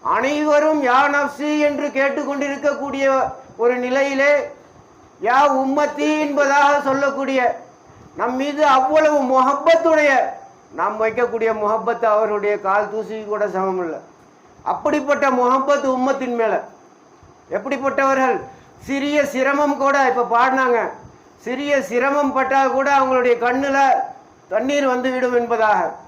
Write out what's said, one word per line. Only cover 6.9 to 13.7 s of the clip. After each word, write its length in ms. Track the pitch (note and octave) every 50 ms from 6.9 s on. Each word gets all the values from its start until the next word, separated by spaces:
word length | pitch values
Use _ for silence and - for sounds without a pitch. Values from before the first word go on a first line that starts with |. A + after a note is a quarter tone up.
| C4+ C#4 C#4 C#4 C4+ C4+ C#4 B3+ C4+ C4 B3 A#3 - - - - - _ _ - - - - - -
நம் 200 | - G#3 A#3+ B3+
மீது 300 | B3+ C#4 D4 C#4+ D4 D4+
அவ்வளவு 540 | C#4+ C4 C4 C4 C4 D4+ D#4 D#4 D4+ D4+ D4
முஹப்பத்துடைய, 1000 | C4 B3 C4 C4 C4 C#4 C#4+ D4 - E4 E4 E4 E4 E4 D#4+ D4+ D4+ C#4+ C4+ B3 - - - - - - - - _ _
நாம் 300 | - D3+ F3 G3+ G#3+ A3
வைக்கக்கூடிய 520 | A3 A3 G#3+ B3 A#3+ A#3 A3+ A3+ A3+ A3+ A3
முஹப்பத்து 520 | G#3+ G#3 G#3 A3 A3 F#3+ G#3 A3+ - A#3+
அவர்களுடைய 560 | A3 G#3 G#3+ A3 G#3 G#3 G3+ G#3 G#3 G#3 G3
கால் 280 | - F#3+ G3 G#3 G#3+ - G#3
தூசிக்கு 320 | A3 G#3 F3+ A3 A3 G#3+
கூட 220 | G#3 G#3 G3+ G#3
சமம் 320 | G3 F3+ F#3+ F#3+ F#3+